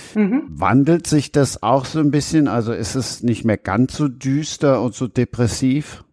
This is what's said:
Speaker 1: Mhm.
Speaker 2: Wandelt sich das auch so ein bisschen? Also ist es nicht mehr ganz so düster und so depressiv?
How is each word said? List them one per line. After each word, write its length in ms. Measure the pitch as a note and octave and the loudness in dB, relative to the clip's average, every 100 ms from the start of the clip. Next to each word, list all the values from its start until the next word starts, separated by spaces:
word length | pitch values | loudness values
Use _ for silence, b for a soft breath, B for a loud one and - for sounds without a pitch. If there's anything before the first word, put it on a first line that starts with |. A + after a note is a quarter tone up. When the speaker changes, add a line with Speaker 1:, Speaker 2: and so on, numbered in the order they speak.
| B G#3+ | B -2
Speaker 1:
Mhm. 280 | G3+ C4 D#4+ | 0 0 -4
Speaker 2:
Wandelt 580 | C#2+ F2+ B2 C#3+ F3 - | -2 2 4 4 2 2
sich 240 | D3+ - | 0 2
das 320 | D3 C3 - | 0 0 0
auch 220 | G#2 C3+ B2 | 0 0 0
so 140 | D#3 | 0
ein 120 | D3 | 2
bisschen? 380 | C#3+ C#3 D#3+ C#3 | 2 0 2 2
Also 240 | A#2 A2 | 0 -2
ist 220 | G2+ G#2+ C3+ | -4 -4 -4
es 280 | A#2+ - | -6 -4
nicht 220 | A#2+ A2+ A2+ | -2 0 0
mehr 100 | G2+ | -2
ganz 400 | - G2 B2+ - | 0 0 0 0
so 140 | D3+ | -4
düster 720 | B2+ C3+ C#3 D#3 - C#3+ B2+ | -2 -2 -2 -2 0 2 2
und 140 | A#2+ - | 0 -4
so 120 | B2+ | -4
depressiv? 960 | - A#2+ - A#2 - C3 C#3 D3 - - | -2 -2 0 0 2 0 0 -4 -14 -20